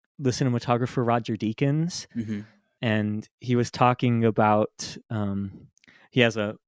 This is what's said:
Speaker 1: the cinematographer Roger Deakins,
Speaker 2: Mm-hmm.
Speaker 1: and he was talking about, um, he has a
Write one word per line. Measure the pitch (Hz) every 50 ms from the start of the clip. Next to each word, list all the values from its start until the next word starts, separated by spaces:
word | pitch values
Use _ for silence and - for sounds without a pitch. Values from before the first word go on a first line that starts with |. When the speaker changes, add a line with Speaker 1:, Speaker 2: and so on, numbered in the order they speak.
| _ _ _ -
Speaker 1:
the | 139 127
cinematographer | 120 - 143 127 120 117 - - 120 117 127 120 - 135 120
Roger | 117 117 120 110 - 113
Deakins, | 101 110 107 110 - 143 139 143 156 165 175 - - - _ -
Speaker 2:
Mm-hmm. | 117 107 104 104 104 107 - _ _ _ _ _ -
Speaker 1:
and | - 113 107 107 104 104 107 107 - - _ -
he | 120 123 123
was | 120 117 -
talking | - - 131 123 123 - 131 123 117 117 113
about, | 113 107 - 110 107 107 107 107 - _ - - - - - - -
um, | 117 107 104 101 98 98 98 98 - - - - _ _ _ _ _ _ _ _
he | - 131
has | 120 117 107
a | 113 104 104 113 - _